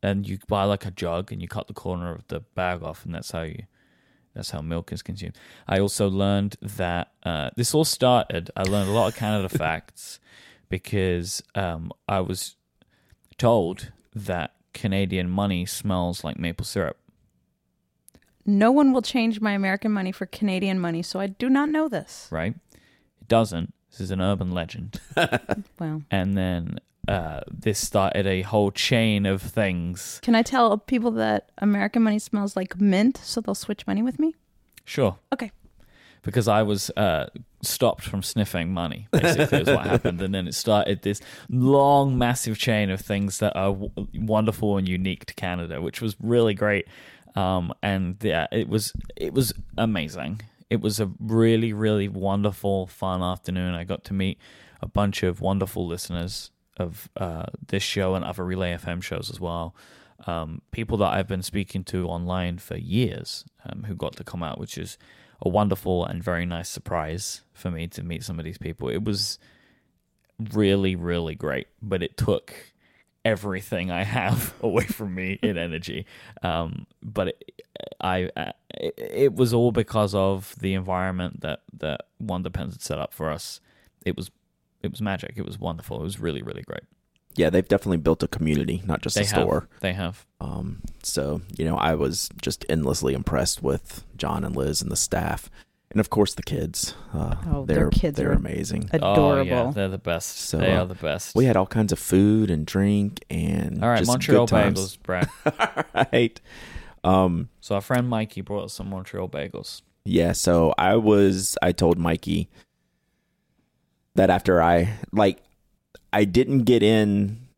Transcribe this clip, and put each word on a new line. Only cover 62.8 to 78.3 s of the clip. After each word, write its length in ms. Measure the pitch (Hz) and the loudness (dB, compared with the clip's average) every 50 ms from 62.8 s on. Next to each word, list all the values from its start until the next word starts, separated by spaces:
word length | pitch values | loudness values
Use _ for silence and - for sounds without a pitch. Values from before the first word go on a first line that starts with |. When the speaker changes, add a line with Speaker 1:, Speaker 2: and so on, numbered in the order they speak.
| - - 92 113 123 110 - - - - - - - - _ _ _ | -6 -2 0 0 0 0 -2 -6 -10 -12 -12 -14 -14 -18 _ _ _
Speaker 1:
um, 180 | - - 104 104 | -14 -14 -12 -10
who 120 | 107 98 | -10 -8
got 200 | - - 71 - | -6 -6 -8 -8
to 60 | - - | -10 -16
come 200 | - - 90 82 | -12 -10 -8 -8
out, 160 | 78 - - | -8 -8 -10
which 180 | - - - | -12 -12 -10
is 200 | - 82 - - _ _ _ - - - _ _ _ | -12 -12 -12 -14 _ _ _ -20 -20 -20 _ _ _
a 60 | - - | -4 0
wonderful 560 | 90 104 104 101 95 95 - 95 92 87 85 | 2 4 4 2 0 -2 0 -2 0 0 0
and 160 | - - 85 85 | -2 -4 -6 -4
very 220 | 90 87 85 87 | -2 -2 -2 -2
nice 220 | 87 85 82 87 - | -4 -4 -6 -8 -8
surprise 720 | - - - - 92 85 78 78 80 90 101 - - - _ _ _ | -12 -12 -8 -4 -4 -4 -2 -4 -6 -6 -8 -8 -10 -12 _ _ _
for 160 | - - 90 | -10 -8 -8
me 160 | 87 80 82 | -6 -6 -8
to 160 | 85 - - 92 | -8 -8 -10 -8
meet 200 | 85 85 82 - | -8 -8 -8 -8
some 140 | - 90 80 | -8 -8 -8
of 60 | 80 | -8
these 120 | 80 - | -10 -10
people. 320 | - - 80 80 _ - 64 | -8 -8 -10 -8 _ -6 -4
It 140 | 58 82 110 | -4 -2 -2
was 340 | 110 101 95 - - - - _ _ _ _ _ _ _ _ _ _ _ _ _ _ _ _ _ _ _ - 113 104 107 | -2 -2 -2 -4 -6 -6 -10 _ _ _ _ _ _ _ _ _ _ _ _ _ _ _ _ _ _ _ -10 -10 -4 0
really, 420 | 104 104 98 98 98 98 95 92 | 4 4 6 6 6 4 2 0
really 400 | 87 85 87 87 87 85 80 78 | -2 -2 -2 0 0 -2 -4 -6
great, 320 | - - 76 67 65 - _ _ _ | -6 -4 -4 -4 -4 -6 _ _ _
but 200 | 107 107 - 90 | -6 -4 -4 -2
it 160 | 87 - _ | -4 -4 _
took 360 | - - - 98 - _ - - - - - _ _ _ _ _ _ _ _ _ _ _ | -2 0 0 0 0 _ -8 -20 -20 -20 -20 _ _ _ _ _ _ _ _ _ _ _
everything 680 | 117 110 92 98 104 92 92 95 - - 90 87 92 | 0 0 0 -2 -4 -4 -4 -6 -4 -4 -4 -2 -2
I 120 | 87 85 98 | -2 -2 -2
have 500 | 104 107 127 90 95 - - - - - | 0 0 2 2 2 2 2 0 -4 -8
<laughs> 40 | - | -4
away 240 | - 113 92 113 - | -4 0 0 0 0
from 280 | - - - 110 98 90 | 0 -6 -8 -8 -8 -6
me 240 | 92 92 92 98 - | -6 -4 -4 -4 -2
in 160 | - 113 98 | -2 -2 -2
energy. 480 | 85 85 85 80 80 85 - 62 65 95 _ - - - - - - | -2 -4 -4 -6 -8 -8 -8 -8 -8 -10 _ -16 -20 -20 -20 -16 -6
Um, 460 | - 92 80 82 82 82 - - - _ _ _ - | -2 -2 0 0 -2 -4 -6 -10 -12 _ _ _ -16
but 260 | - 104 107 95 90 | -8 -4 -2 -2 -2
it, 320 | - _ - - _ - - _ _ - - - - _ | -4 _ -14 -20 _ -20 -20 _ _ -14 -14 -14 -12 _
I, 280 | - 92 92 92 90 - | -4 -2 0 0 -2 -4